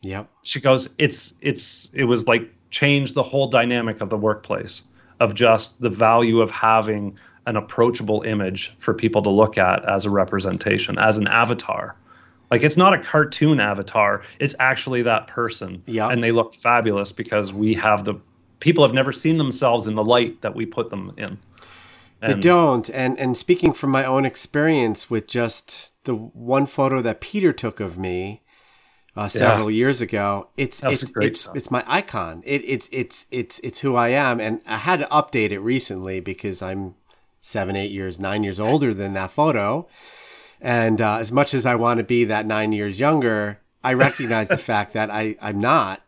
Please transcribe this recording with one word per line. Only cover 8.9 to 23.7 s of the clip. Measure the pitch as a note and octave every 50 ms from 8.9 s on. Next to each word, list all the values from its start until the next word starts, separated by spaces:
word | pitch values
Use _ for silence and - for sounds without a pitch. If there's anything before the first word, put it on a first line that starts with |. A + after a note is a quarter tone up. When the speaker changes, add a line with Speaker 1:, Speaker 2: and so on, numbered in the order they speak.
| A2
Speaker 2:
people | - - A2 A#2 A2 G2
to | G2+
look | G2 G2+ A2 G#2 G#2+ -
at | F#2+ F2+ F#2+ G2 - -
as | G2+ G2 G2
a | G#2
representation, | G2 G2+ F#2 F#2 - G2 F#2 F#2+ F#2 F#2 - G#2+ G2+ G2+ G2 - G2 -
as | G#2+ A2 G#2+ G#2+
an | G#2 G2
avatar. | - A#2 A#2 A2+ A#2+ - - - G#2 G#2 - - - _ _ _ - - - _ _ _ _ _
Like, | - A#2 C3
it's | D3+ D3+ E3+
not | F#3 F#3+ F#3+
a | E3
cartoon | - - - D#3 D3+ D3 - - D#3 D3+ D#3 C3+
avatar. | G#2 G#2 G#2 G2 G2 - - A2+ G#2 G2+ G2+ G2+ - - - _
It's | - C#3 - -
actually | C3 C3 C3 B2+ - - C3 B2 A#2+
that | A#2+ A#2 G#2+ - -
person." | - - A#2+ A2+ A#2 - G#2+ F#2 F#2 F2+ F2+ -
Speaker 1:
Yep. | A2+ A2+ G#2+ A#2
Speaker 2:
And | B2 A#2+ A#2+
they | A#2
look | A#2 A#2 A2+ A2+ -
fabulous | - - A#2+ A#2+ A#2+ A2+ A2+ G#2 G2+ G2+ G2
because | F#2+ - G#2+ - - G#2 G#2 F#2+ G2
we | G2+ G#2+ G#2+ A2
have | A2 - A2 G#2+ G#2 G2
the, | G2+ G2+ E2 - _ _ _ _ _ _ _
people | - D#3+ E3+ E3 D3
have | C3 A#2+
never | C3+ C3+ C#3
seen | C3 - - D#3+ D#3+ D#3+
themselves | D3+ C3 A#2+ - C#3 B2+ A#2 A#2+ G#2 G#2+
in | G#2+
the | A2 G#2+
light | A2 A#2+ B2 B2 A2+ A2+ -
that | - A2 G2+
we | A2+ A2+ A2+
put | - - A#2 A2
them | - G2+ F#2 F#2+ G2 F#2+
in. | G#2 F#2+ F#2+ G#2 _ _ _ - - - - - - - - - - _ _ _
Speaker 1:
They | - A2 G#2
Speaker 2:
And | G2 G2
Speaker 1:
don't. | E3+ F3+ F3 E3+ D3+ C3 A#2+ A2+ -
And, | A2+ C3 C3 B2+ B2 -
and | C3+ B2+ B2 A#2+
speaking | - - F3+ F3+ - D#3